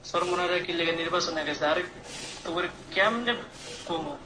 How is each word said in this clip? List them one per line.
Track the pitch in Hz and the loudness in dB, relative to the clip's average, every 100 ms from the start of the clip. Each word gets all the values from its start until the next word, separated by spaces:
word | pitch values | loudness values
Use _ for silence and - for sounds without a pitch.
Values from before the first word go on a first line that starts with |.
সরমনারে | - 175 180 175 175 175 | -2 0 2 2 2 2
কি | 175 | 2
লেগে | 170 165 | 0 2
নির্বাচনে | 165 165 175 170 160 | 2 2 2 2 0
গেছে? | 147 143 151 | -2 2 2
আরে | 165 180 - - - - - | 2 0 -8 -12 -10 -10 -8
তোকে | 175 165 180 - - | -4 -2 -2 -4 -2
কেমনে | 190 202 233 240 196 165 - - - - | 4 6 6 0 -2 -4 -14 -12 -12 -4
কমু? | 165 - - | -4 -2 -8